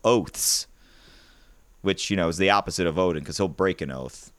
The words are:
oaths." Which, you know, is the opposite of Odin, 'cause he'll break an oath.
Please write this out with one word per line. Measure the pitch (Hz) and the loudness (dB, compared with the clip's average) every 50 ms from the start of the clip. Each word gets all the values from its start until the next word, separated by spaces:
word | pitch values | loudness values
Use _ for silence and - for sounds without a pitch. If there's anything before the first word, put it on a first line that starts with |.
| - | 2
oaths." | 113 123 117 82 - - - - - - - - - - _ - - - - - - - - - - - - - - - - _ _ _ _ | 4 4 4 2 -2 -6 -4 -2 0 0 -2 -4 -8 -14 _ -20 -20 -20 -20 -20 -20 -20 -20 -20 -20 -20 -20 -20 -20 -20 -20 _ _ _ _
Which, | - 95 95 - - - | -2 -2 -2 -2 -2 -2
you | 101 95 | 0 0
know, | 85 85 | 0 0
is | 80 85 | 2 2
the | 95 95 | 4 4
opposite | 101 101 - - 87 - 90 | 4 4 2 0 -2 -2 0
of | 85 78 87 | 0 2 2
Odin, | 92 90 82 76 71 | 0 0 0 -2 -6
'cause | 71 73 - | -8 -4 -4
he'll | 98 92 | -4 -2
break | 71 - 95 95 87 - | 0 0 0 0 0 -2
an | 82 69 | -6 -8
oath. | 65 65 64 64 - - - - - | -8 -10 -10 -12 -14 -16 -20 -20 -20